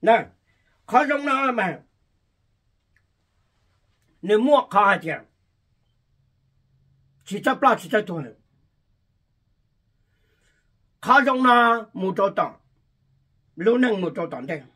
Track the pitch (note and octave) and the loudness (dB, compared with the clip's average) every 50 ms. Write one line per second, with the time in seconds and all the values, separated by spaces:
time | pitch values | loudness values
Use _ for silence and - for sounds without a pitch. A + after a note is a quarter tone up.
0 | - G#3+ A3+ A3 - - _ _ _ _ _ _ _ _ _ _ _ - - B3 | 2 2 2 2 0 -6 _ _ _ _ _ _ _ _ _ _ _ -2 -2 0
1 | D4+ C4+ D4 C#4+ C#4+ C#4+ C4+ C4 C#4 C4 B3 A3+ G3 F3+ D#3 - _ _ _ _ | 0 0 -4 -4 -4 -4 -4 -2 -2 -4 -4 -4 -4 -6 -6 -10 _ _ _ _
2 | _ _ _ _ _ _ _ _ _ _ _ _ _ _ _ _ _ _ _ _ | _ _ _ _ _ _ _ _ _ _ _ _ _ _ _ _ _ _ _ _
3 | _ _ _ _ _ _ _ _ _ _ _ _ _ _ _ _ _ _ _ _ | _ _ _ _ _ _ _ _ _ _ _ _ _ _ _ _ _ _ _ _
4 | _ _ _ _ - F#3 G#3 G#3+ A#3 C4 D4 C4+ - - - G3 G#3 G3 G3 E3+ | _ _ _ _ -4 0 0 2 4 4 4 4 2 2 2 2 4 4 2 2
5 | D3 D#3+ D3 A#2+ - _ _ _ _ _ _ _ _ _ _ _ _ _ _ _ | -2 -8 -10 -10 -12 _ _ _ _ _ _ _ _ _ _ _ _ _ _ _
6 | _ _ _ _ _ _ _ _ _ _ _ _ _ _ _ _ _ _ _ _ | _ _ _ _ _ _ _ _ _ _ _ _ _ _ _ _ _ _ _ _
7 | _ _ _ _ _ - F#3+ G#3 G#3 C4 C4 B3+ C#4+ C4 A3+ G#3+ - F3 - G#3+ | _ _ _ _ _ -12 -12 -6 -4 -4 -4 0 2 0 0 0 -4 -2 -2 -2
8 | G#3 F#3 F3 E3 C#3+ A#2 - _ _ _ _ _ _ _ _ _ _ _ _ _ | -2 -2 -10 -10 -12 -12 -16 _ _ _ _ _ _ _ _ _ _ _ _ _
9 | _ _ _ _ _ _ _ _ _ _ _ _ _ _ _ _ _ _ _ _ | _ _ _ _ _ _ _ _ _ _ _ _ _ _ _ _ _ _ _ _
10 | _ _ _ _ _ _ _ _ _ _ _ _ _ _ _ _ _ _ _ _ | _ _ _ _ _ _ _ _ _ _ _ _ _ _ _ _ _ _ _ _
11 | - - B3 C#4 C4+ C4 C4 B3+ B3+ B3+ A#3+ A#3+ A#3+ A#3 A#3 A#3 A3 A3 _ - | 0 4 4 4 4 4 0 2 4 4 6 6 6 4 2 0 -2 -10 _ -6
12 | F#3 F#3+ F3+ - G3 G3+ G3 - E3+ C3 - _ _ _ _ _ _ _ _ _ | -6 -6 -2 0 -2 -2 0 -2 -6 -6 -6 _ _ _ _ _ _ _ _ _
13 | _ _ _ _ _ _ _ _ _ _ _ - E3+ G#3+ A#3 B3 B3+ B3 G#3+ G3 | _ _ _ _ _ _ _ _ _ _ _ -4 -2 0 0 2 0 0 -2 -4
14 | F#3 E3 - - E3+ D#3+ C3 B2+ B2 C#3 E3+ D3+ C3 - _ | -4 -8 -8 -8 -12 -10 -10 -14 -10 -10 -10 -12 -12 -20 _